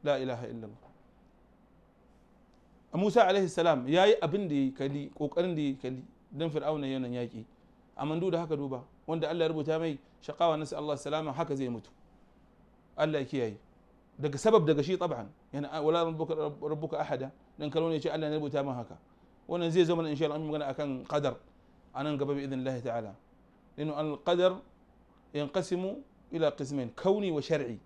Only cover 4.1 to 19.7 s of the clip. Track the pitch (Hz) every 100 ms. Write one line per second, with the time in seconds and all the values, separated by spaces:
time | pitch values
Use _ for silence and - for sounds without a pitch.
4.1 | 226 160 196 185 147 135 135 139 143 143
5.1 | - 147 - 180 160 143 135 127 131 -
6.1 | - _ 135 165 147 139 156 135 131 127
7.1 | 123 120 117 113 - - - _ - 143
8.1 | 160 185 165 165 151 143 131 127 - -
9.1 | 165 156 170 160 156 147 160 165 143 -
10.1 | _ - 147 170 156 147 151 147 147 143
11.1 | 156 156 135 156 139 127 117 - - -
12.1 | - - _ _ _ - _ _ - 156
13.1 | 151 131 139 113 104 - _ _ _ _
14.1 | - 147 139 220 220 151 151 147 180 175
15.1 | 123 101 - _ 139 147 156 151 170 165
16.1 | 160 160 156 151 147 151 151 156 151 151
17.1 | 131 131 - - - 147 156 165 156 151
18.1 | 151 156 151 147 139 139 123 113 - -
19.1 | _ - _ - - 170